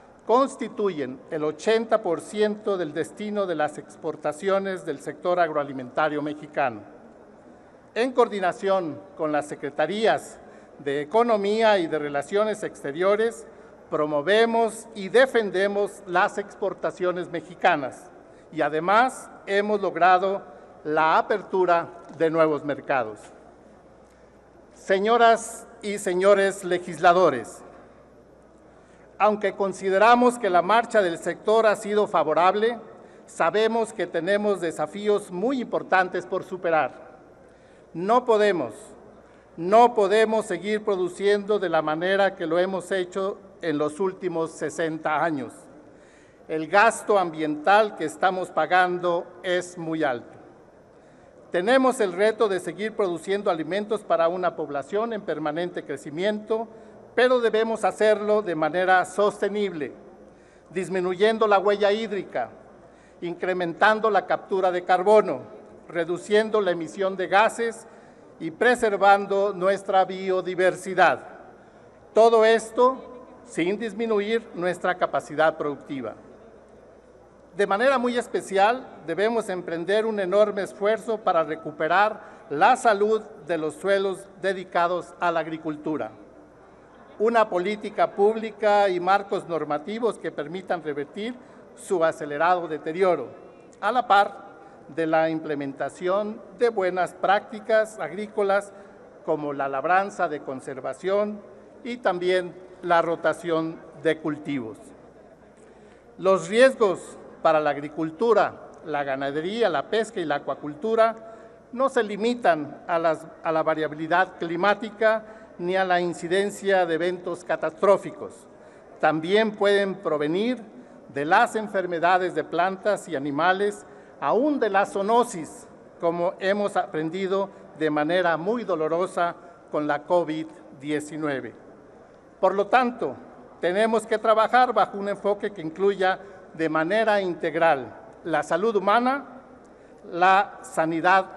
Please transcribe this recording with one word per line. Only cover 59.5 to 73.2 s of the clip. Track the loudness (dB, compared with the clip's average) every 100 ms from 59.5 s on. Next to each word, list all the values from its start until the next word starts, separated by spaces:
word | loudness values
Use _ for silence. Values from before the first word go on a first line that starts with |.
| 0 -4 -4 -8 -10 -20 -20 -20 -20 -20 -20 -10
disminuyendo | -8 -4 -2 -2 2 2 4 4
la | 4
huella | 4 2 2
hídrica, | 0 -2 -6 -6 -6 -6 -10 -20 -20 -20 -20 -20 -12
incrementando | -10 -4 -4 -2 -4 2 4 4 2
la | 2 0
captura | -4 -2 0 0
de | 0
carbono, | 0 2 6 4 4 -4 -10 -20 -20 -20 -8
reduciendo | -6 -4 -6 0 2 2 0
la | 0
emisión | -2 -6 -4 -4 -4
de | 2
gases | 4 2 0 -6 -6 -16 -20 -20 -20 -20 -12
y | -12
preservando | 0 2 4 2 4 6 6 4 0 0
nuestra | 0 0 0 2 2 2
biodiversidad. | -2 -2 -2 -2 0 0 0 -4 4 4 4 -6 -20 -20 -20 -20 -20 -20 -20 0 4
Todo | 6 6 6
esto | 4 0 2 2 2 -10 -18